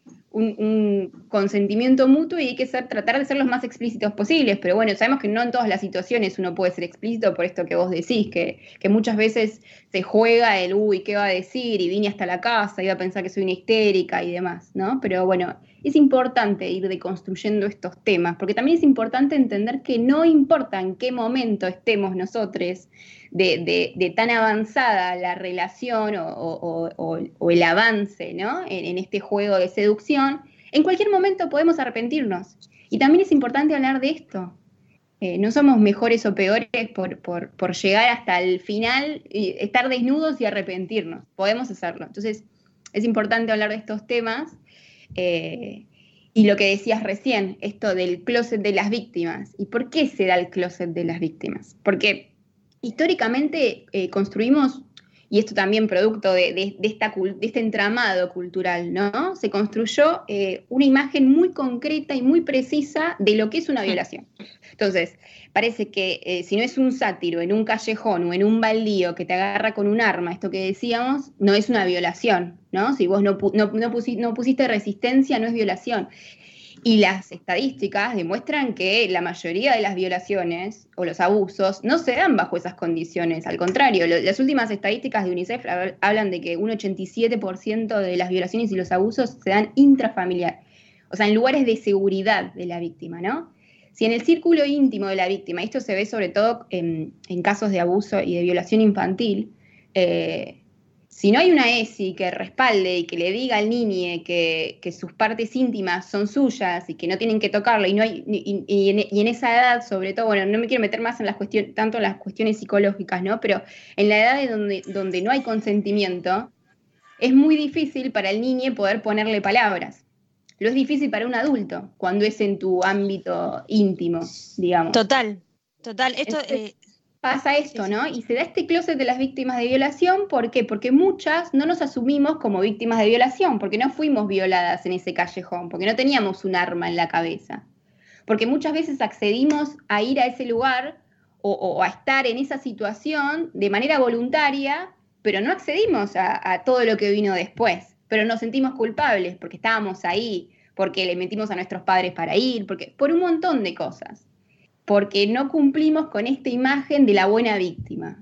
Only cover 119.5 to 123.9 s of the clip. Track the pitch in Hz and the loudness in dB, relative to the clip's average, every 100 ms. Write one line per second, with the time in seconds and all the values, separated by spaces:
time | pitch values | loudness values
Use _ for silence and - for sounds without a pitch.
119.5 | 226 220 180 - - _ _ _ _ _ | 2 2 0 -6 -14 _ _ _ _ _
120.5 | _ 214 262 269 285 285 208 233 233 285 | _ 0 0 0 0 0 -2 -2 -2 0
121.5 | 254 180 180 196 _ 185 202 214 214 202 | 0 -2 -10 -14 _ -2 0 0 0 -2
122.5 | 196 185 180 185 202 196 190 180 175 170 | 0 0 0 2 0 -2 -4 -6 -4 -4
123.5 | - - 214 202 | -8 -2 2 2